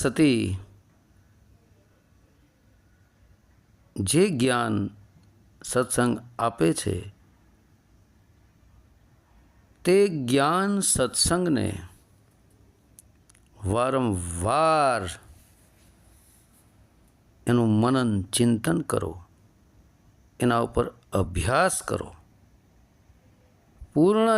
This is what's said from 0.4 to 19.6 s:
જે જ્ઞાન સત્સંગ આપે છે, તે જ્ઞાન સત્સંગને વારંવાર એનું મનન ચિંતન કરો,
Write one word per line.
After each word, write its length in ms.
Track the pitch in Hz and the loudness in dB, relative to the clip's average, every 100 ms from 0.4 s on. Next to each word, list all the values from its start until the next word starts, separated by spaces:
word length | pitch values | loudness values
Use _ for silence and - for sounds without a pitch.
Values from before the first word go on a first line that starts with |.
| 98 95 - - _ _ _ _ _ _ _ _ _ _ _ _ _ _ _ _ _ _ _ _ _ _ _ _ _ _ _ _ _ _ _ - | 0 -4 -10 -20 _ _ _ _ _ _ _ _ _ _ _ _ _ _ _ _ _ _ _ _ _ _ _ _ _ _ _ _ _ _ _ -8
જે 280 | 98 156 202 | -2 2 2
જ્ઞાન 440 | 143 127 123 117 107 101 - - - _ _ _ _ | 2 0 0 0 -2 -4 -8 -20 -20 _ _ _ _
સત્સંગ 520 | - 123 127 - 123 110 - - | -4 -2 0 0 0 -2 -8 -4
આપે 300 | 117 - 165 | -4 0 0
છે, 220 | 156 101 92 98 - _ _ _ _ _ _ _ _ _ _ _ _ _ _ _ - _ _ _ _ _ _ _ _ _ _ | 0 -4 -6 -8 -18 _ _ _ _ _ _ _ _ _ _ _ _ _ _ _ -20 _ _ _ _ _ _ _ _ _ _
તે 120 | 170 190 202 | 2 4 4
જ્ઞાન 640 | 160 120 139 139 175 196 202 | 0 0 2 2 2 0 0
સત્સંગને 840 | 190 - 123 - - 175 175 131 98 95 87 - _ _ _ _ _ _ _ _ _ - _ _ _ _ _ - 95 | 0 0 0 0 0 0 0 0 -2 -6 -12 -20 _ _ _ _ _ _ _ _ _ -20 _ _ _ _ _ -10 -4
વારંવાર 1300 | 110 127 131 123 92 87 85 92 139 160 156 139 117 92 - - - - _ _ _ - _ _ _ _ _ _ _ _ _ _ _ _ _ _ _ - | 0 0 0 0 -2 -6 -6 -2 2 2 2 2 0 -4 -10 -20 -20 -20 _ _ _ -20 _ _ _ _ _ _ _ _ _ _ _ _ _ _ _ -2
એનું 260 | 120 113 107 | 0 2 2
મનન 320 | 117 131 120 101 90 | 2 0 0 -2 -4
ચિંતન 440 | - 120 113 160 165 - | 0 2 2 0 -4 -2
કરો, 220 | - 87 87 - _ _ _ | -4 -4 -10 -18 _ _ _